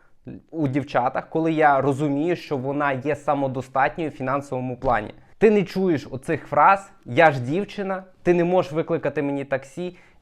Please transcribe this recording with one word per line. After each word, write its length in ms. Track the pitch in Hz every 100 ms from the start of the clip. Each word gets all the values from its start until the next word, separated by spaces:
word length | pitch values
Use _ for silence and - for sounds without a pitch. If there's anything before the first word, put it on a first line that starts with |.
| _ _ - 98 -
у 180 | 160 143
дівчатах, 600 | 139 131 135 127 - -
коли 220 | 160 165
я 280 | 156 151 139
розумію, 560 | 135 131 151 139 165 170
що 200 | - 143
вона 360 | 131 143 147
є 240 | 131 139 143
самодостатньою 920 | - 143 135 131 - 131 143 151 156
в 20 |
фінансовому 640 | - 131 139 139 127 127 123
плані. 380 | 135 113 107 - - -
Ти 120 | 220
не 120 | 208
чуєш 460 | 180 185 190 147 -
оцих 360 | 131 - 160 -
фраз: 440 | 143 160 196 - -
«Я 260 | - 123 165
ж 120 | 135
дівчина, 640 | 123 165 202 - 190 190 190 _
ти 120 | 170
не 100 | 175
можеш 280 | 170 185 -
викликати 500 | 151 160 160 147 147
мені 220 | 143 139
таксі», 520 | 139 175 - - 180 175 - _